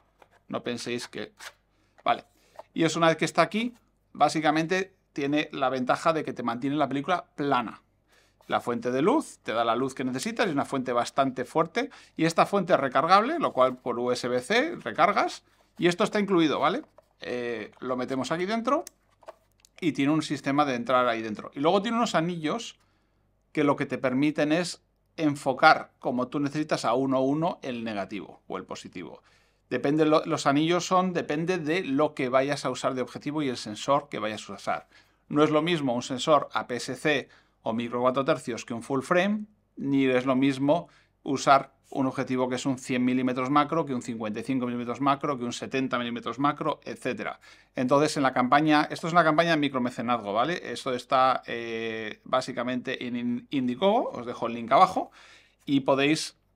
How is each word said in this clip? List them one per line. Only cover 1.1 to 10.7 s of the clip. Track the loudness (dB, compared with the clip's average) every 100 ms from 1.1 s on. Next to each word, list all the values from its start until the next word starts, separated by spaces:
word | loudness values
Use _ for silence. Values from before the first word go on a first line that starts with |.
| -10 -12 -14 -20 -20 _ _ _ _
Vale. | -2 -2 -4 _ _ -20 -10
Y | 0
eso | 0 4
una | 2
vez | 4
que |
está | 2 2
aquí, | 2 0 -4 -8 _ _ _
básicamente | 2 2 4 2 2 0 -2 -2 _ _
tiene | -4 0 0 -2
la | -2 -2
ventaja | 0 0 2 2
de | 0
que | -2
te | -4
mantiene | -4 -2 -2
la | 0 0
película | -2 -2 -2 -4 -4
plana. | 0 0 0 -10 _ _ _ _ _ _ -4
La | -2
fuente | -2 -2 -2
de | 2
luz | 2 2 -2 -10
te | -4
da | 0
la | 2 2
luz | -2
que | -4
necesitas, | -4 -4 -4 -2 0
es |
una | 0
fuente | -2